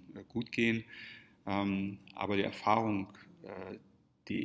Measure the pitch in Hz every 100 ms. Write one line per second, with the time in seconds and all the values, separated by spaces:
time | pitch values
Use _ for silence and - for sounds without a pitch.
0 | - - - 113 113 - 117 113 - -
1 | - - - _ - 98 101 98 98 101
2 | - - 98 101 120 - 107 107 113 101
3 | 95 - - - 101 95 95 104 - _
4 | _ _ - 131